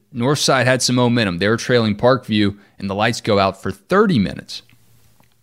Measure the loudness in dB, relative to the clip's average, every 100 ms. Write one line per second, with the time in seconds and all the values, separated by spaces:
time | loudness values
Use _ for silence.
0 | _ -6 -2 -2 0 0 2 0 0 0
1 | 2 0 -2 0 0 -2 0 0 0 2
2 | 2 2 0 0 0 -2 _ -12 -6 -2
3 | -2 -2 0 2 2 -2 -10 -10 -2 0
4 | 2 2 0 -4 -14 -18 -20 _ _ _
5 | _ _ _ _